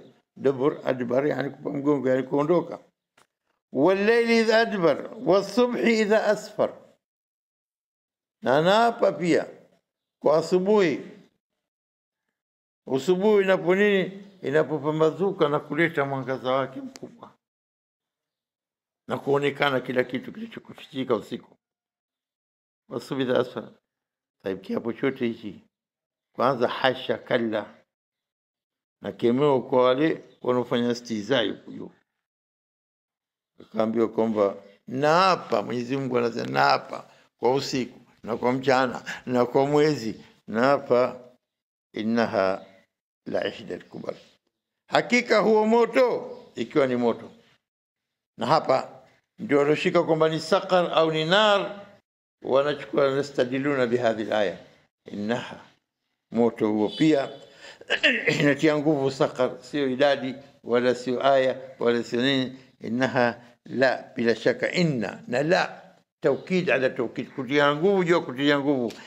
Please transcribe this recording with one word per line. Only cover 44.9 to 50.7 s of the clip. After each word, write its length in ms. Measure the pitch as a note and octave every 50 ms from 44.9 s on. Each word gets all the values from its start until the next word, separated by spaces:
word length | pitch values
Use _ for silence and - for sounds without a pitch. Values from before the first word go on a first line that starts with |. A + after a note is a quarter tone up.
| - D3 - - A#3+ B3 A#3+ - A#3 G#3+
huo 260 | F3+ G#3 A3 G#3+ G#3+
moto, 720 | A3 A3+ A#3 A#3 A3+ A#3 C4+ B3+ A#3+ F3+ B2 - - - - - - _
ikiwa 320 | - A#2 A#2 - D3+ C#3 B2+
ni 80 | B2
moto. 360 | A#2+ B2 A#2 G#2+ A2 - - - - _ _ _ _ _ _ _ _ _ _ _ _ _ _ _ _ _ _ _ -
Na 80 | A2+
hapa 440 | A#2 D3+ D#3 - - C3 B2+ A#2 - - - - _ _ _ _ _ _ -
ndio 180 | - G#2 C#3 D3
walioshika 440 | C#3+ C#3+ D3+ D3+ - F#3 - F3 E3
kwamba 260 | C3+ D#3+ D#3+ D#3+ D#3+
ni 100 | D#3+ D#3
saqar 520 | D3+ - G3+ F#3 F#3 -